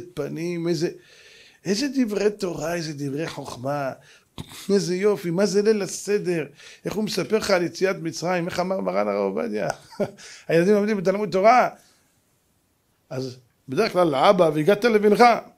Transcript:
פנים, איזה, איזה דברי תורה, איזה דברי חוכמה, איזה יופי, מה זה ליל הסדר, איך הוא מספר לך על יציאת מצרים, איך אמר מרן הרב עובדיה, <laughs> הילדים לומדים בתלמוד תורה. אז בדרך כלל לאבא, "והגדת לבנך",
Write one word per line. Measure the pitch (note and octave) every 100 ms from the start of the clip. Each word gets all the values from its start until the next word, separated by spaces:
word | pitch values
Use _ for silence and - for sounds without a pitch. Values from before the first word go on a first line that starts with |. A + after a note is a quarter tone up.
| F3
פנים, | - D3 D3 E3+ F3 E3
איזה, | E3 E3 - _ - - - - _
איזה | - G3+ C#4+
דברי | C4 A#3+ G3+ G3+
תורה, | G#3 F#3 E3 D3+
איזה | F3 D#3
דברי | C#3+ C#3+ C#3 D#3+
חוכמה, | - C3+ - B2+ D3 C3+ A#2+ - - _ - - - -
איזה | G3 E3 F3+
יופי, | G#3 G3+ F3
מה | E3+ G3+
זה | F#3+
ליל | G#3 A3
הסדר, | F#3 - - G#3 E3+ F3 C#3 - - -
איך | E3+
הוא | F#3
מספר | G#3+ - E3 G#3+
לך | -
על | F#3
יציאת | E3+ - F#3+ F3
מצרים, | D#3+ - E3 F3+ E3+
איך | -
אמר | F3+ F#3+
מרן | F#3 F#3 G#3
הרב | G3+ - G3
עובדיה, | - G#2 D#3 - - - G3+
<laughs> | - - - -
הילדים | D#3+ F3
לומדים | G#3 G#3 G#3+
בתלמוד | F3+ G3 G#3
תורה. | E3+ G3+ B3 G3 - _ _ _ _ _ _ _ _ _ _ _ _ -
אז | C3 C3 B2 _ _ -
בדרך | C3 G#3+
כלל | F3 F3
לאבא, | C3+ E3 G3 E3
"והגדת | D3+ D3+ G3+
לבנך", | A#3+ G#3+ G#3 F#3+ A#3+ G#3+ -